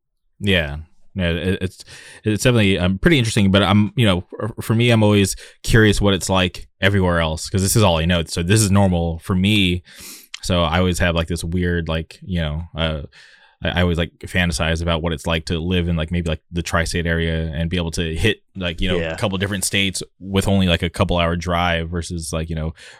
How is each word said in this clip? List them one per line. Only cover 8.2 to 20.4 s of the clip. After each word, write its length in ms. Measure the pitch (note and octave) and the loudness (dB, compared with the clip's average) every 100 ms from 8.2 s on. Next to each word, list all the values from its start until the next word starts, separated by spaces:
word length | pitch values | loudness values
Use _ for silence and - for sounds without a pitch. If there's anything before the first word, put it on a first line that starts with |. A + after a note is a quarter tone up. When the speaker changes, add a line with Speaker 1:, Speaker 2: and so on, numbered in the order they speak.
| D#2+ | -2
Speaker 1:
So 180 | - | -4
this 180 | F2 A2 | 2 2
is 80 | G#2 | 4
normal 480 | G2+ G2 F2+ E2+ E2 | 4 4 2 0 -4
for 140 | - F#2 | -2 0
me. 460 | G2 G#2+ F#2 F2 - - - - - - | 2 4 2 0 -6 -18 -20 -20 -20 -10
So 180 | - F2 | -2 0
I 140 | E2 F2 | 2 2
always 200 | F#2 E2+ | 0 0
have, 160 | F2+ E2 | 0 0
like, 120 | D#2+ | -2
this 160 | F2 | -4
weird, 460 | E2+ F2+ F2 F2 E2 | -4 -4 -2 -2 -2
like, 300 | D#2+ D#2+ - | -6 -8 -14
you 180 | F#2 F2 | -8 -6
know, 220 | D#2 D2+ E2+ D#2 | -4 -6 -8 -6
uh, 260 | D#2+ D2+ - - - _ _ _ | -4 -4 -10 -18 -20 _ _ _
I, 80 | - | -6
I 120 | F2 | 0
always, 160 | F2 E2+ | 0 0
like, 200 | E2+ - | -4 -8
fantasize 600 | - F2+ F2 E2 D#2+ E2 | -6 -2 -2 -2 -2 -2
about 200 | E2+ E2 | -2 -2
what 80 | E2+ | -4
it's 140 | D2+ - | -6 -4
like 180 | E2 - | -4 -4
to 120 | E2+ | -4
live 280 | E2+ F#2 E2+ | -2 -2 0
in, 80 | E2 | -2
like, 140 | D#2 | -2
maybe, 180 | F2 E2 | -4 -4
like, 120 | D#2 _ | -6 _
the 140 | E2+ | -8
tri-state 420 | E2 E2+ D#2+ F2 E2+ | -4 -2 -2 -2 -2
area 460 | E2 E2 E2 E2 | -2 -2 -2 -4
and 160 | D2+ E2 | -4 -4
be 80 | F2+ | -2
able 140 | E2 | -4
to 240 | D#2 E2 D#2+ | -4 -4 -2
hit, 260 | A2+ - _ - | -2 -2 _ -8
like, 240 | F2 E2+ | -8 -4
you 60 | F#2+ | -2
know, 100 | F2+ | -2
Speaker 2:
Yeah. 160 | E2 | -4
Speaker 1:
a 40 | E2 | -4
couple 200 | G#2+ F#2+ | -4 -2
different 280 | G2 G2+ - | -4 -4 -2
states 360 | G#2 G2 - - _ | 0 -2 -4 -10 _
with 280 | F#2+ F#2+ | -4 -2